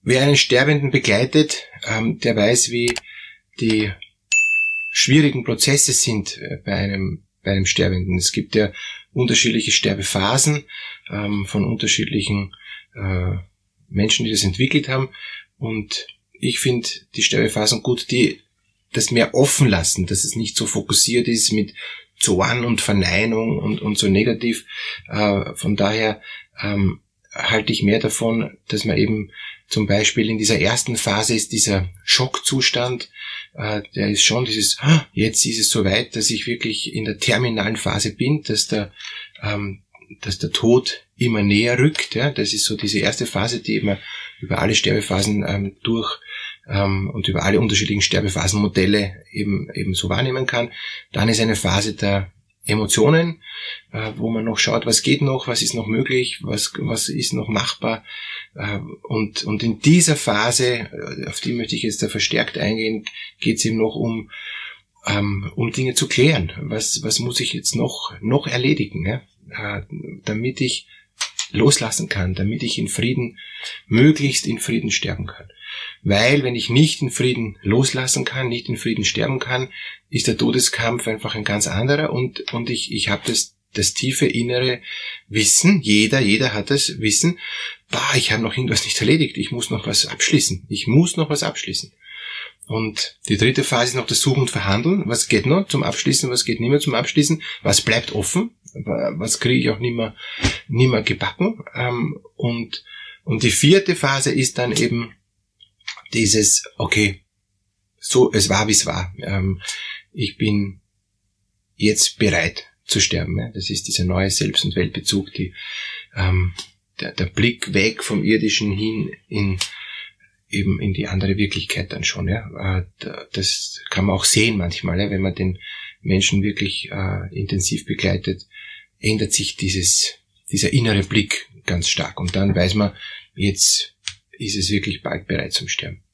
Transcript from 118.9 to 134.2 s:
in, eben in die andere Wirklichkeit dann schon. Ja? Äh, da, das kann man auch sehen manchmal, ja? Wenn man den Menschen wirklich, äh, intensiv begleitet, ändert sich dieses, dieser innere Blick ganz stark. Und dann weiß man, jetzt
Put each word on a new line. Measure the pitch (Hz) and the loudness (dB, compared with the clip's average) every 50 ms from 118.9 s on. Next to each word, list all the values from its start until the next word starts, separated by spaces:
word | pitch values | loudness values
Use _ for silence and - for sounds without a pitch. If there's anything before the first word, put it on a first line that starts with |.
| 110 107 107 - - _ _ | -2 -4 -6 -6 -8 _ _
in, | _ - 104 101 98 92 92 - - - - - - - - - - _ _ _ _ _ _ _ _ | _ -4 -2 0 0 0 -2 -4 -8 -8 -16 -16 -16 -16 -16 -16 -18 _ _ _ _ _ _ _ _
eben | - 101 98 98 92 - | -4 -2 0 0 -2 0
in | - 101 92 | -2 -4 -2
die | - 104 | -4 -4
andere | - 95 95 98 98 98 | -4 -2 -2 0 0 0
Wirklichkeit | 104 104 101 - 90 87 - - - 90 - | 0 0 -2 -2 -6 -6 -4 -4 -6 -6 -6
dann | - 85 80 | -8 -4 -4
schon. | - - 95 92 | -4 -4 -2 -2
Ja? | 87 98 113 107 101 - - - 95 92 92 | -2 -2 -2 -4 -10 -12 -6 -4 -2 -2 -2
Äh, | 90 - _ _ | -2 -6 _ _
da, | - - - - - _ - | -12 -12 -10 -12 -14 _ -6
das | - 92 - - - - - - - - - | -2 -2 -2 -2 -4 -6 -10 -12 -14 -10 -4
kann | - 95 95 | -2 0 2
man | 101 92 | 2 2
auch | 95 - | 2 2
sehen | - - 113 110 117 110 | 4 4 4 4 4 2
manchmal, | 98 87 87 85 - - 90 85 90 | 0 -2 -2 -4 -4 -4 -2 0 0
ja? | 101 101 | 0 0
Wenn | 98 92 | 0 0
man | 98 95 87 | 0 -2 -2
den | - 95 92 92 - - - - - - - - _ | 0 -2 -2 -2 -4 -10 -16 -16 -16 -16 -18 -20 _
Menschen | - - 98 98 95 - - 98 95 | 0 2 2 2 2 2 2 2 0
wirklich, | 104 98 - 101 98 - - - - | 0 -2 -2 -4 -4 -4 -6 -8 -8
äh, | 98 98 95 95 95 95 92 95 - | -6 -4 -4 -2 -2 -4 -6 -6 -6
intensiv | - 98 - - 98 92 - - - - | -6 -4 -2 -2 -2 0 -2 -2 -4 -4
begleitet, | - - - - 95 92 95 - - 95 92 - _ - - - - - - - _ _ _ | -6 -4 -2 0 0 0 0 -2 -4 -6 -6 -10 _ -20 -20 -18 -18 -18 -20 -20 _ _ _
ändert | - 104 107 104 107 101 - | 0 0 0 2 0 0 0
sich | - 101 - - | -2 -2 -4 -4
dieses, | - - 95 92 95 85 - - - - - - _ _ _ _ _ _ - | -2 -2 0 0 0 2 2 2 2 0 -2 -4 _ _ _ _ _ _ -4
dieser | - 98 110 - - | -2 0 0 2 2
innere | 131 113 113 104 98 | 2 4 4 2 2
Blick | 92 - - 110 98 - - - - _ - - _ | 0 2 2 0 0 0 -4 -6 -6 _ -20 -10 _
ganz | - 90 87 85 - | -2 -2 0 0 -2
stark. | - - 80 - - - | -2 -2 -4 -6 -6 -4
Und | 90 87 90 | -4 -2 0
dann | 95 98 101 95 | 2 2 2 4
weiß | 90 90 92 95 | 4 2 2 4
man, | 107 104 98 - - - - - - - _ _ | 2 2 0 0 -8 -16 -16 -18 -18 -20 _ _
jetzt | - 95 101 98 - - - - - - - _ _ _ - - _ | -2 -2 -2 2 2 2 2 2 2 -2 -6 _ _ _ -12 -12 _